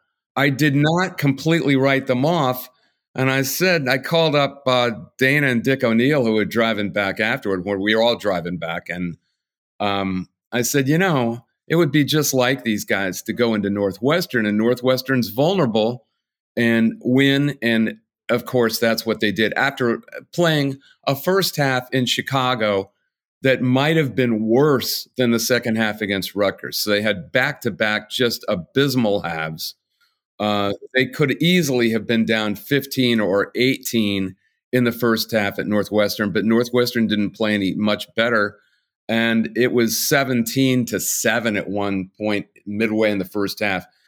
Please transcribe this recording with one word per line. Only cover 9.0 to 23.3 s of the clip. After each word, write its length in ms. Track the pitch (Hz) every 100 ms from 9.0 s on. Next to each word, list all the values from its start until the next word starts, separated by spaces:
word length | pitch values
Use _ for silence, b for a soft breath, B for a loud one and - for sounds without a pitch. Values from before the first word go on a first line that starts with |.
| 90 82 _ _ _ _ _ _
um, 480 | 101 98 95 92 87 _ _
I 120 | 120
said, 240 | 120 143 135
"You 100 | 160
know, 480 | 190 143 117 117 - _ _
it 80 | 165
would 160 | 160
be 120 | 151
just 300 | 139 151 143
like 300 | 131 123 135
these 200 | 117 104
guys 380 | - 101 95 92
to 100 | -
go 200 | 98 120
into 160 | 107 101
Northwestern, 800 | 101 101 92 127 175 - 123 104
and 100 | 104
Northwestern's 720 | 117 123 127 127 131 131 110
vulnerable 800 | 101 156 196 131 107 110 127 _ _ _ _ _ -
and 360 | 117 113 113 -
win." 560 | 123 131 139 139 143 -
And 380 | 117 113 110 - _ _ -
of 180 | 117 -
course, 340 | 127 113 113
that's 260 | 117 113 113
what 140 | 110
they 120 | 107
did 220 | 98 104
after 480 | - 135 139 123 113 - - -
playing 480 | - 170 151 139 135 b b -
a 100 | 135
first 420 | 180 190 - -
half 300 | 139 127 -
in 160 | 135 120
Chicago 800 | - - 135 127 123 107 98 98 _ _ _ _